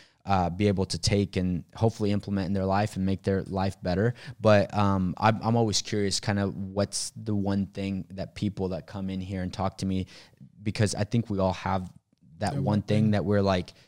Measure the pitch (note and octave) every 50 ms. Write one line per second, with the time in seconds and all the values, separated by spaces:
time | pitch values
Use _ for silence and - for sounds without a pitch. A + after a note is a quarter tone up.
0 | - _ _ _ - F#2+ G2 F#2 F2+ E2+ E2+ F#2+ G#2 G#2 G2 F#2+ F#2+ - - E2
1 | - - G#2 G2+ G2+ - - F#2+ F2+ F2+ F2+ E2 - _ - - A2+ A2+ - -
2 | G#2+ G2+ G#2 G2+ - G2+ G2+ G2 F#2+ E2+ G2+ G2 F#2+ F#2+ F#2+ G2+ G#2+ - - F#2+
3 | F#2+ F#2+ F#2+ F2+ - G2 G2 F#2+ - - F#2+ F#2+ F#2+ G2 - - - F2+ F2+ F#2
4 | G#2+ A#2+ A#2+ - - - A#2+ - G#2+ G#2+ G#2+ G2+ F#2+ - - G#2 G2+ G2 G2 F#2+
5 | F#2 F2+ - - G2 A2 A2 F#2+ F#2 A2 A#2 A#2 A#2 G#2+ F#2+ - - - A2+ G#2
6 | G2+ G2 F#2 - - A2 G2+ G2+ G2+ G2 - F#2 G2 F#2+ F#2+ G2+ G2+ - - -
7 | - - - A2+ A2 A2 G#2+ G2+ F#2+ G2 G2 G2+ G2 - - G2+ G2 G2 G2 F#2+
8 | E2+ - F#2+ G2 E2+ - - - G#2 G#2 G2 G2 F#2+ F2+ F2+ D#2+ - - - G2
9 | F#2+ F#2+ F#2+ F#2+ F#2 F#2 G2 F#2 F2+ F2+ - - F#2 F#2 - - G2 F#2+ F#2 F#2
10 | F2+ - - - - - _ _ C2+ - _ - G#2 G#2+ - - G#2+ F#2+ - -
11 | G#2+ - - A#2 - - G2+ F#2+ F#2+ F#2 F2+ - - F#2+ F#2+ F#2 F#2 E2+ - -
12 | _ _ _ _ _ - - E2+ G#2+ - - - - G2+ G#2 G#2 - - G#2 G#2+
13 | G#2+ G#2+ G#2 G2+ D2+ F#2+ G#2 G2+ G2 G2 F#2+ F#2 F2 - - - -